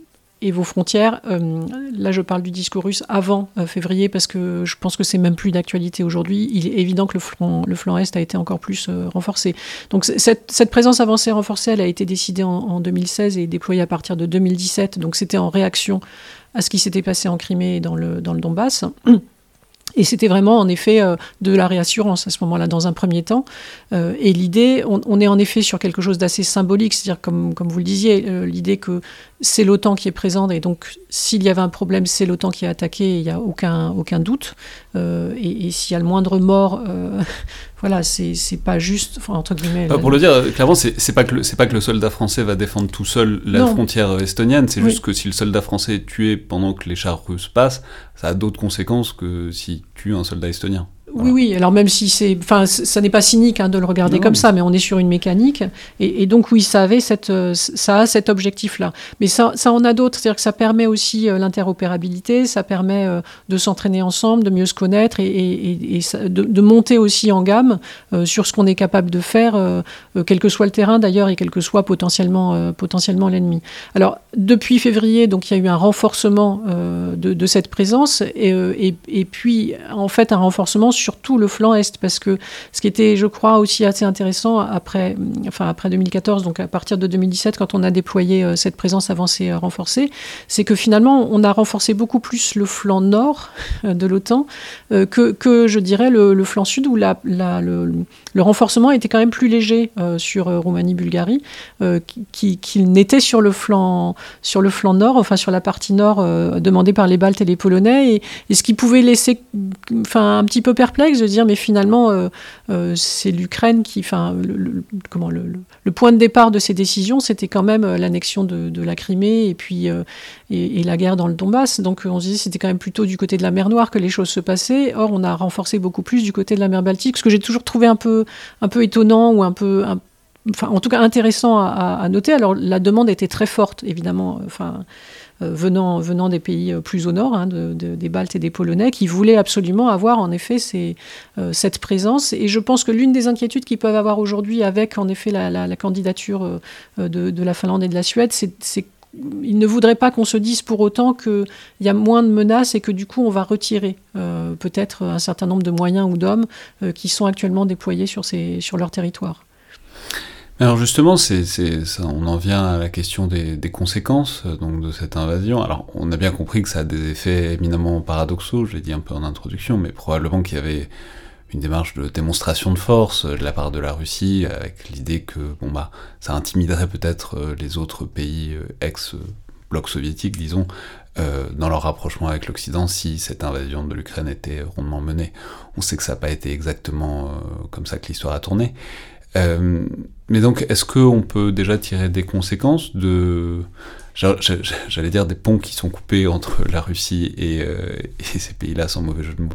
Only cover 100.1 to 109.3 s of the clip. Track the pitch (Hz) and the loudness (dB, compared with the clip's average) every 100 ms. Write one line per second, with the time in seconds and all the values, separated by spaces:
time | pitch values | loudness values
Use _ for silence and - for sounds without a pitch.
100.1 | 170 - 202 180 175 170 175 175 180 175 | -4 -4 -4 -2 0 0 0 0 -2 -2
101.1 | 175 175 262 - - - - 185 170 - | -2 0 -2 -2 -16 -16 -4 0 0 -2
102.1 | - 202 - 202 185 - 202 185 185 196 | -12 -14 -4 -2 -2 -2 2 6 6 6
103.1 | 269 - 226 208 196 - 202 185 180 175 | 6 4 4 4 2 0 2 2 0 -2
104.1 | 175 - - - 196 196 190 196 190 214 | -6 -12 -12 -4 2 2 2 2 4 6
105.1 | 262 202 190 - 185 185 - - 196 208 | 4 4 2 0 -2 -2 -4 0 2 4
106.1 | 208 175 165 170 170 170 185 185 202 185 | 4 2 2 0 0 4 4 4 4 4
107.1 | 185 190 196 185 180 196 185 208 262 269 | 4 4 2 2 2 2 4 6 6 6
108.1 | 214 - - - 196 - 220 240 247 240 | 2 0 -10 -2 0 2 2 4 6 6
109.1 | 233 - | 6 4